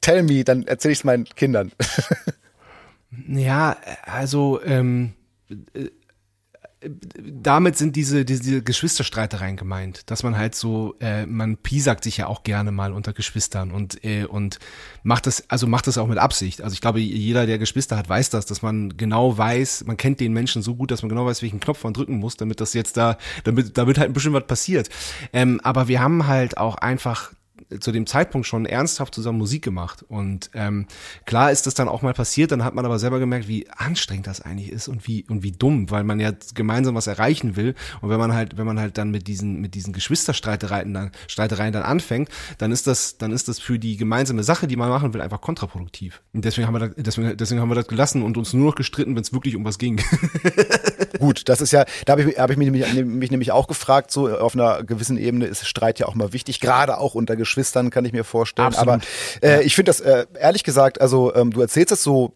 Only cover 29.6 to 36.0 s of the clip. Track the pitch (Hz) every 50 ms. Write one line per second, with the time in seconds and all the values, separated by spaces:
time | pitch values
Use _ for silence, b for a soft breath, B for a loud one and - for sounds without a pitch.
29.6 | - 120 95 90 85 85 - - - - 110 104 98 98 98 92 - - - 110
30.6 | 104 101 104 101 98 B B B B B B B B - 113 117 131 147 143 147
31.6 | - 139 127 - 131 - - 113 - 131 123 - 120 - - - 156 165 151 127
32.6 | 117 127 - - 123 120 117 110 107 127 127 131 131 127 123 123 110 98 110 107
33.6 | - - - - - 135 170 - - - 98 95 98 98 95 - - - 87 101
34.6 | 98 101 - 113 - - 127 117 - - 113 107 - - 113 104 92 101 92 90
35.6 | 120 135 151 131 101 85 104 104